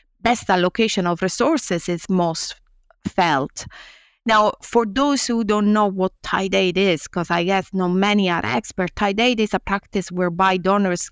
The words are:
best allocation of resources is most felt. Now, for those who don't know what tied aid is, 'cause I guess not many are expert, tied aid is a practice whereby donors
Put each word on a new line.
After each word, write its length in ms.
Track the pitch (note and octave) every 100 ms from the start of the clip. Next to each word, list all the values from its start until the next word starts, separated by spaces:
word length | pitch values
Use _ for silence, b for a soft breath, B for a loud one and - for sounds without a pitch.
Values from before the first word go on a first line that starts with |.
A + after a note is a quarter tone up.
| B _
best 280 | A#3 A#3+ -
allocation 560 | F3+ F3+ - A3 - F3
of 160 | E3+
resources 680 | F#3 - B3+ D#4 - F3 -
is 220 | E3+ -
most 460 | F3+ E3+ E3 - - _ _ _ _ -
felt. 600 | - E3+ C#3 - - - B B B B B A3+
Now, 280 | G#3+ G#3+ -
for 240 | - A#3+ A3
those 400 | F#3+ C#4+ C#4 -
who 180 | A#3
don't 300 | G#3 G#3+ G#3
know 140 | G#3+ G#3
what 240 | F#3+ F#3 _
tied 320 | - F#3 F#3+
aid 240 | G3 F#3 F3
is, 300 | G3 D#3+ -
'cause 240 | F3+ E3
I 140 | F3 F3
guess 240 | G3 -
not 140 | F#3+ F3+
many 420 | F#3 G3+ G#3 F#3
are 160 | E3+ -
expert, 500 | A#3+ - - F3+ -
tied 240 | G3+ G3+
aid 200 | B3 A3+
is 160 | G#3+ F#3+
a 40 |
practice 520 | - G3+ - G3+ -
whereby 460 | F3+ F3+ E3+ F#3+ F#3
donors 520 | F3+ G3+ F#3+ F3 -